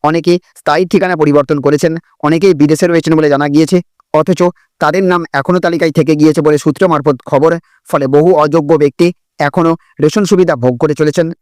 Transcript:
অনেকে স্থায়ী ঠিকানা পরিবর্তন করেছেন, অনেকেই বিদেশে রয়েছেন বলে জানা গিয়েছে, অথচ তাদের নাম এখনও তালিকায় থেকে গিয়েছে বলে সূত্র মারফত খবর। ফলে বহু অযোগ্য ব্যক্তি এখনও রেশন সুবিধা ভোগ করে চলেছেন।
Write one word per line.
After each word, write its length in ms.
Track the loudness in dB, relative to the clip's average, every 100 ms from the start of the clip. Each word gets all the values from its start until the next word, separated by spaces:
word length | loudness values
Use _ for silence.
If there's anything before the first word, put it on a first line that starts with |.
অনেকে 300 | -2 -2 0 -2 _ _
স্থায়ী 240 | -2 -2 0
ঠিকানা 240 | 0 0 0
পরিবর্তন 360 | 2 2 0 -2
করেছেন, 260 | -2 -2 -4 -4 _ _ -2
অনেকেই 260 | 2 2 2
বিদেশে 240 | 0 2 0
রয়েছেন 260 | 0 0
বলে 140 | 0 0
জানা 140 | 0 0
গিয়েছে, 240 | 0 2 -2 -4 _ _
অথচ 280 | -2 0 0 -2 -2 _ _
তাদের 220 | -2 0 0
নাম 100 | -2 -2 -4
এখনও 200 | 0 0
তালিকায় 280 | 0 -2 -2 0
থেকে 160 | 0 2
গিয়েছে 220 | 2 2 0
বলে 100 | 0
সূত্র 180 | -2 -2 -2
মারফত 260 | 0 -2 -4 -2
খবর। 220 | 0 0 -2 _ _ -6
ফলে 160 | -4 0
বহু 140 | 2 2 2
অযোগ্য 280 | 2 0 0 2
ব্যক্তি 240 | 0 0 -2 -2 _ _ -2
এখনও 260 | 0 0 -2 _ -2
রেশন 200 | -2 0 0
সুবিধা 220 | 2 2 0
ভোগ 100 | -2 -2
করে 120 | -4 0
চলেছেন। 280 | -2 0 -4 -6